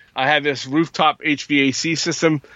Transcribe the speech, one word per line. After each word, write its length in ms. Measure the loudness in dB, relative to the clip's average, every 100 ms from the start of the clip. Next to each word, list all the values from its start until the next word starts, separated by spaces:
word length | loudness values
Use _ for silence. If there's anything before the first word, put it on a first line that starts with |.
| -14
I 140 | -4 0
have 140 | 2
this 240 | 0 -4 -2
rooftop 540 | 0 0 2 0 0
H 200 | -2 -4
V 240 | 0 2 2
A 40 |
C 220 | 0 -2
system 480 | -2 -4 0 0 0 -4